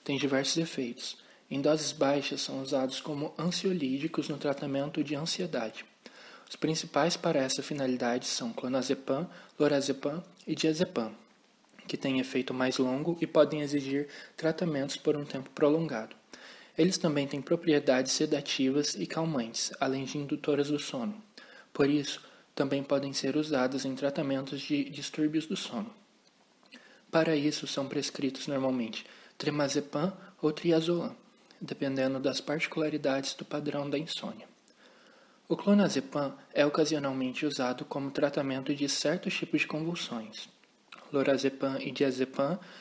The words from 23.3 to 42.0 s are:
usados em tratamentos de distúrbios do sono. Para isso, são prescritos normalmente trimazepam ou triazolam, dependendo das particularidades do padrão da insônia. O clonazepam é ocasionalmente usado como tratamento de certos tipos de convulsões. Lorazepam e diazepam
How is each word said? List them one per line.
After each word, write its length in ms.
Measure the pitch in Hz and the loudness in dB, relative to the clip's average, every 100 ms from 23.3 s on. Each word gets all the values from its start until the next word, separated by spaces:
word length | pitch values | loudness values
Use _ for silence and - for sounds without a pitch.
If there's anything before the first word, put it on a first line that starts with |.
| 147 | 0
usados 480 | 151 139 127 135 | 2 2 2 0
em 100 | 135 | -4
tratamentos 680 | 131 143 139 143 135 131 139 | -2 -2 0 0 -2 -2 -8
de 240 | - 143 135 | -2 -2 -2
distúrbios 600 | 131 139 - 151 156 - | -6 -8 0 0 0 -2
do 120 | 190 | -6
sono. 360 | - 120 104 - _ _ _ _ _ _ _ - - - _ | -4 -6 -6 -10 _ _ _ _ _ _ _ -20 -20 -20 _
Para 240 | 165 160 156 | 2 4 2
isso, 320 | 147 151 135 | 2 -2 -4
são 220 | - 135 | -4 -2
prescritos 580 | 143 135 - 135 131 - | -4 -4 -2 -4 -2 -4
normalmente 580 | 139 131 131 113 107 - - - _ | 0 0 0 -2 -6 -12 -20 -20 _
trimazepam 720 | 147 147 139 147 143 147 185 - - - | -2 0 0 0 -2 0 -2 -2 -16 0
ou 100 | 156 | 0
triazolam, 640 | 151 175 160 160 175 - - - _ - - | 2 4 4 4 0 0 -8 -20 _ -20 -14
dependendo 580 | - - 139 135 131 135 | -10 -4 -2 2 2 2
das 220 | 135 127 | 0 -2
particularidades 920 | - 151 - - 151 151 143 139 135 - | -2 -2 0 0 0 0 0 0 -2 -8
do 100 | - | -6
padrão 440 | 147 147 143 143 | -4 -2 -2 -2
da 80 | 143 | -2
insônia. 500 | 165 - 104 113 - _ - _ - - - - - _ _ | -4 -6 -8 -10 -16 _ -20 _ -20 -20 -20 -20 -20 _ _
O 80 | - | 0
clonazepam 760 | 196 202 190 135 131 147 139 - - | 6 6 6 2 -2 -2 -2 -6 -6
é 120 | - 147 | 4 4
ocasionalmente 800 | 156 151 156 139 131 127 123 151 | 6 2 2 0 0 -2 -2 -2
usado 400 | 135 127 127 - | 0 -2 -2 -4
como 260 | 143 139 | -4 -2
tratamento 640 | 135 143 143 139 131 131 | 2 2 2 -2 -2 -2
de 160 | 143 143 | -2 0
certos 440 | - 147 175 196 - | 0 0 0 -2 -4
tipos 260 | - 156 | 0 0
de 60 | - | 0
convulsões. 840 | 151 160 175 - 120 110 - - - _ _ _ - - | -2 -2 -4 -6 -8 -8 -14 -16 -20 _ _ _ -20 -4
Lorazepam 640 | 143 135 135 135 - 135 135 | 0 2 2 2 0 -4 -2
e 120 | 135 | -6
diazepam 680 | 131 | 0